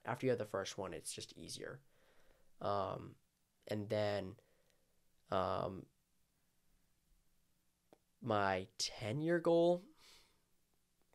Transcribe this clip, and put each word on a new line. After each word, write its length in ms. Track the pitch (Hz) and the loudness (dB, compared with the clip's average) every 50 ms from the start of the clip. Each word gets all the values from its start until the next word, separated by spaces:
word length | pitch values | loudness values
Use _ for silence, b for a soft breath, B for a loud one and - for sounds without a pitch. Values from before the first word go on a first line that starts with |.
| - | -6
After 220 | 117 117 - 131 | -6 -4 0 2
you 40 | 131 | 2
have 80 | 120 113 | 2 0
the 60 | 104 | -2
first 320 | - - 98 95 - - - | -2 -2 -2 -2 -4 -6 -6
one, 160 | 95 92 82 | -6 -6 -8
it's 180 | 80 - - | -8 -10 -10
just 200 | - - - - - | -10 -10 -10 -12 -14
easier. 440 | - 87 85 - - - - 135 135 - - _ _ _ - _ - - - - _ - - - - | -14 -12 -12 -10 -8 -8 -10 -10 -12 -16 -20 _ _ _ -20 _ -20 -20 -20 -20 _ -20 -20 -12 -4
Um, 560 | - 101 101 101 95 98 - - - - - - _ _ _ _ _ _ _ _ _ | -2 0 0 0 0 -2 -4 -6 -10 -12 -16 -18 _ _ _ _ _ _ _ _ _
and 220 | - 107 107 104 107 | -4 -4 -4 -2 0
then, 480 | 110 107 104 104 101 98 95 95 110 - - _ _ _ _ _ _ _ _ _ _ _ _ _ _ _ _ - | 2 2 2 2 0 0 -2 -4 -8 -12 -18 _ _ _ _ _ _ _ _ _ _ _ _ _ _ _ _ -2
um, 520 | 98 95 92 92 92 98 - 92 95 - - - _ _ _ _ _ _ _ _ _ _ _ _ _ _ _ _ _ _ _ _ _ _ _ _ - _ _ _ _ _ _ _ _ _ _ _ _ _ _ _ - - _ _ _ _ | 0 0 2 2 0 -2 -2 -4 -6 -8 -12 -14 _ _ _ _ _ _ _ _ _ _ _ _ _ _ _ _ _ _ _ _ _ _ _ _ -20 _ _ _ _ _ _ _ _ _ _ _ _ _ _ _ -20 -20 _ _ _ _
my 460 | - 113 107 101 98 95 95 92 95 - - - | -2 0 2 4 4 4 2 2 0 -6 -6 -4
ten-year 640 | - - - - 117 104 117 147 156 165 175 170 | -4 -4 -4 -6 -4 -4 -2 0 2 2 2 4
goal? 440 | 165 170 170 170 170 175 175 180 202 294 b b b b b b b b b b b b _ _ _ _ _ _ _ _ _ _ _ _ _ | 6 6 6 8 8 6 4 4 0 -8 b b b b b b b b b b b b _ _ _ _ _ _ _ _ _ _ _ _ _